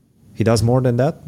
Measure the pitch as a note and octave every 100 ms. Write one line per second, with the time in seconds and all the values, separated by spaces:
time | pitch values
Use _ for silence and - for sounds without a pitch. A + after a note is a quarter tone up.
0 | _ _ - - A2 A2+ A2 C3 B2+ A#2+
1 | C#3 E3